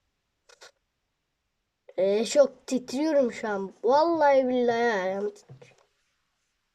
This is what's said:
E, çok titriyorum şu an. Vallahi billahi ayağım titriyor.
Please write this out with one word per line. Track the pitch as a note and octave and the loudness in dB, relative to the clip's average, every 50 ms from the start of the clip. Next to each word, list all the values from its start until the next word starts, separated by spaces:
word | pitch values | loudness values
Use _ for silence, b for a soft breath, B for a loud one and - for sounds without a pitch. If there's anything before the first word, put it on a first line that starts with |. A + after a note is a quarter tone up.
| _ _ _ _ _ _ _ _ _ _ - _ - - _ _ _ _ _ _ _ _ _ _ _ _ _ _ _ _ _ _ _ _ _ _ _ - - | _ _ _ _ _ _ _ _ _ _ -20 _ -20 -20 _ _ _ _ _ _ _ _ _ _ _ _ _ _ _ _ _ _ _ _ _ _ _ -10 -4
E, | F3 F#3 G3 G3+ G#3+ A3+ | -2 0 0 0 -2 -2
çok | G3 - C#4+ C4+ C4 - - _ | 0 2 2 2 2 0 -10 _
titriyorum | - B3+ B3 B3 - A#3+ C4+ D4+ D#4+ D4 C#4+ B3+ A3+ | -6 -6 -6 -6 -6 -6 -4 -2 0 2 2 0 0
şu | - - A#3+ | -2 -6 -8
an. | G#3+ G3+ G3 G3 F#3+ - _ - | -6 -6 -6 -8 -10 -10 _ -2
Vallahi | A#3 C4+ D4 D#4+ E4+ E4 D#4 D4 C#4+ C#4 C4+ C4 | 2 2 2 2 2 2 2 4 4 4 4 2
billahi | B3+ B3+ B3 A#3+ A#3+ A#3 A#3 A#3+ A#3+ A3 F#3+ F3+ | 2 0 0 0 0 0 0 0 -2 -2 -2 -4
ayağım | F#3+ G3 G3 G#3 G#3 - | -4 -4 -6 -6 -8 -10
titriyor. | - _ - C3 - - - _ _ _ _ _ _ _ _ _ _ _ _ _ _ _ _ _ _ _ _ | -12 _ -20 -20 -20 -20 -20 _ _ _ _ _ _ _ _ _ _ _ _ _ _ _ _ _ _ _ _